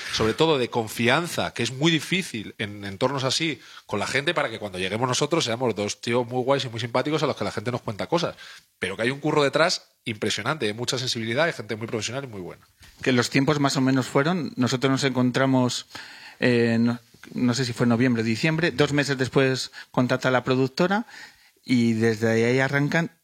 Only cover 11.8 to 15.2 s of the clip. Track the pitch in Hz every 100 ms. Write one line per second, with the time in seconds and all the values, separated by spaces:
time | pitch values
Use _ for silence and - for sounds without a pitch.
11.8 | 113 113 104 131 139 101 85 80 _ _
12.8 | - - 135 127 117 139 139 147 139 131
13.8 | 131 135 120 143 147 185 135 - 120 127
14.8 | 135 135 139 127